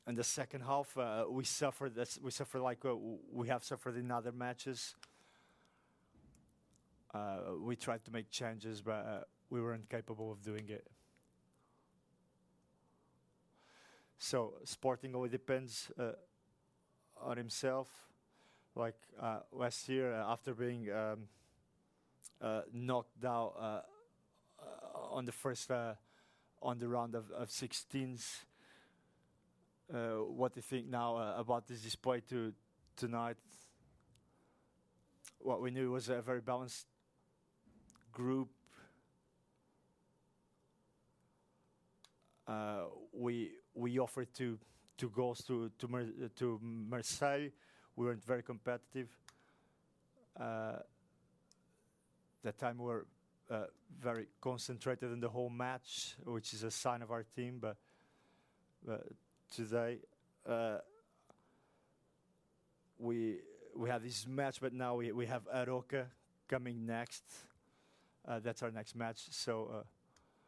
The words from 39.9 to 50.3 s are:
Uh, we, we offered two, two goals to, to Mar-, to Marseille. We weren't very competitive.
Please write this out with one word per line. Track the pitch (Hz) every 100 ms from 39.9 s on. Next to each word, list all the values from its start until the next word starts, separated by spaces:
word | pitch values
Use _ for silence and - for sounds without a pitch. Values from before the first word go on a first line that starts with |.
| _ _ _ _ _ _ _ _ _ _ _ _ _ _ _ _ _ _ _ _ _ - _ _ _ -
Uh, | 110 107 101 85 - 104
we, | 117 120 120 101 - -
we | - 120 127
offered | 123 - 123
two, | - 123 110 - - - -
two | 123
goals | 104 123 117
to, | - 123 113 -
to | 120
Mar-, | 123 117 113 120 -
to | 123 113
Marseille. | 117 113 107 123 - - 143 143 147 - - - - -
We | 120
weren't | 113
very | 110 123
competitive. | 120 117 - 120 - 131 120 - - - - - _ _ _ _ _ _ -